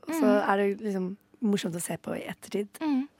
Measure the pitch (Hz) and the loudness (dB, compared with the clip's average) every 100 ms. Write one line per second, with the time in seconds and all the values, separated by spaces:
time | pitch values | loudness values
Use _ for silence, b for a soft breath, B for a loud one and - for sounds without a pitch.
0 | - 320 254 208 202 196 202 202 214 190 | -4 2 6 6 4 2 2 0 -2 -2
1 | 185 196 _ - 208 202 180 170 - 170 | -4 -6 _ -2 0 2 0 -6 -6 -8
2 | - - - - - 196 202 - 311 262 | -6 -8 -8 -12 -8 -6 -6 -4 -2 -2
3 | 285 | -2